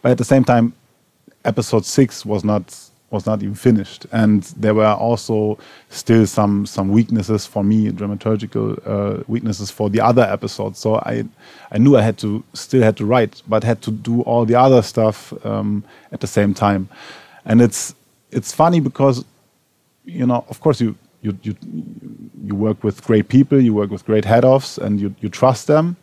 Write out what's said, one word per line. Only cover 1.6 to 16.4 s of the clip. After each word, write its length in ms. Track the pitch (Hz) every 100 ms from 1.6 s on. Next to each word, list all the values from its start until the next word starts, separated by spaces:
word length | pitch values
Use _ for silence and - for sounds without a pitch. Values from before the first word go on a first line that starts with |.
| 113 113 -
six 380 | - 131 -
was 200 | 107 104
not, 340 | 104 104 90 - - _ _
was 160 | 104 -
not 160 | 107
even 140 | 101 101
finished. 500 | 123 110 98 - -
And 320 | 113 107 104 - -
there 200 | 107 107
were 100 | 107
also 720 | 104 113 117 - 110 107 104 - - _
still 380 | - - 113 101
some, 400 | - 104 101 101
some 240 | - 95
weaknesses 560 | 104 110 113 101 107 -
for 160 | 107
me, 260 | 101 107 104
dramaturgical, 880 | 92 101 104 113 107 104 110 107 104 104
uh, 380 | 101 101 101 -
weaknesses 440 | 117 110 95 101
for 180 | - 107
the 120 | 101
other 200 | 117 120
episodes. 560 | 107 101 95 - 104 -
So 200 | 110 110
I, 280 | - 113 - _ - - -
I 80 | 107
knew 180 | 135 131
I 60 |
had 160 | 110 101
to, 240 | 107 107 -
still 300 | - - 135
had 120 | 110 104
to 80 | 104
write, 340 | 123 107 - -
but 160 | 110
had 180 | 113 113
to 100 | -
do 300 | 107 117 117
all 240 | - 120 110
the 100 | 120
other 280 | 131 127
stuff, 500 | 107 - 110 107 - -
um, 400 | 113 104 104 104 - - _
at 80 | 120
the 80 | 113
same 260 | -